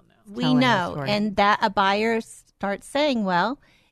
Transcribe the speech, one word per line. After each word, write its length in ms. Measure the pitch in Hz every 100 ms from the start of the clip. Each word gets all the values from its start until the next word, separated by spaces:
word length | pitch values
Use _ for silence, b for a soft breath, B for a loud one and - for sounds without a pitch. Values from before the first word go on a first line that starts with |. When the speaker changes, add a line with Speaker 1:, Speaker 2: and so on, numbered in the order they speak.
| _
Speaker 1:
know. 260 | _ 208
Speaker 2:
We 80 | 220
Speaker 3:
Telling 120 | 254 254
the 60 | 254
Speaker 2:
know. 240 | 202 175
Speaker 3:
story. 160 | 151 139
Speaker 2:
And 260 | 208 214 196
that 220 | 202 208
a 80 | 220
buyer 500 | 202 196 202 226 226
starts 640 | - - _ - 202 196 -
saying, 340 | 269 302 233
"Well, 360 | 190 175 214 285 b b b